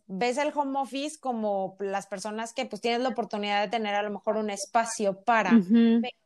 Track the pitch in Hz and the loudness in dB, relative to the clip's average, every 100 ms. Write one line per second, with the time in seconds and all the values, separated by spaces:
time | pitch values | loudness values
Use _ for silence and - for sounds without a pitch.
0 | - 185 240 254 302 285 269 269 247 269 | -10 -4 -2 0 -2 -2 -2 -4 -4 -6
1 | 294 - 262 226 214 196 190 190 196 196 | -8 -8 -6 -4 -2 -2 -4 -6 -6 -6
2 | 190 196 214 214 226 - 220 202 233 240 | -6 -10 -8 -8 -8 -8 -8 -4 -2 0
3 | 262 214 208 208 208 202 208 226 208 202 | -2 -4 -6 -4 -2 0 0 -2 -2 -2
4 | 208 196 - 214 214 196 - 233 226 - | -2 -4 -4 -2 -2 -6 -2 -2 0 -2
5 | 202 196 - 226 196 226 180 233 233 233 | -2 -2 2 2 6 6 8 6 6 4
6 | 233 - | 0 -8